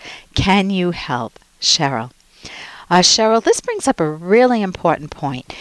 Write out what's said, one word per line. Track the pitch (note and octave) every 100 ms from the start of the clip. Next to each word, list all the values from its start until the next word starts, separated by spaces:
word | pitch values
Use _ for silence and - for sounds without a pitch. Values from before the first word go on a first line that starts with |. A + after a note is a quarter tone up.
| - - -
Can | - F#3+ G3+ G3
you | F#3+ F3
help? | E3+ - B2 A2 - _ _
Cheryl." | - - C#3+ B2 B2 _ _ _ - - - - -
Uh, | F3
Cheryl, | F3 A3 A3 A3+
this | - A#4+
brings | - G#4+ -
up | B3
a | D#3
really | D#3 F3 A3+ B3+ A#3
important | F#3+ - E3+ C#3+ D3+
point, | - C#3+ B2+ - -